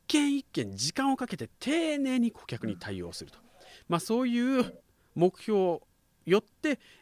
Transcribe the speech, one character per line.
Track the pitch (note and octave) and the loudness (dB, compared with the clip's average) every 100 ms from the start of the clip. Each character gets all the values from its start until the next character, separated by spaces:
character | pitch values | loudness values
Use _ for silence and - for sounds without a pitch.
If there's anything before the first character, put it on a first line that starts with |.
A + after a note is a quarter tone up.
| - | 0
件 | D4+ C#4+ | 2 2
一 | C#4 | 0
件 | - - G#2 | -4 -6 -4
時 | G2 C3+ | -4 -4
間 | - C4+ | 0 0
を | - | 0
か | - | -4
け | F3+ | -8
て | A2+ - | -10 -8
丁 | - D#4+ D#4+ D4 | -2 0 0 -2
寧 | C4+ B3+ | 0 2
に | A#3 | 0
顧 | - - | -2 -10
客 | A#2+ A3+ | -6 -6
に | F3+ | -6
対 | - G2 | -8 -8
応 | E2+ | -8
す | - | -12
る | - | -16
と。 | - - - - - - | -20 -20 -20 -20 -18 -2
ま | E3 | -2
あ、 | |
そ | - A3+ | 2 0
う | B3+ | 2
い | A#3+ B3 C4 | 0 2 2
う | - - _ _ _ | 0 -4 _ _ _
目 | D3 F3+ - | 2 2 2
標 | - G#3 | 0 2
に | F#3 E3 - _ _ _ - | 2 0 -6 _ _ _ 2
よ | G3 | 2
っ | |
て、 | - _ D#4 C4+ - - | 2 _ -2 -2 -6 -16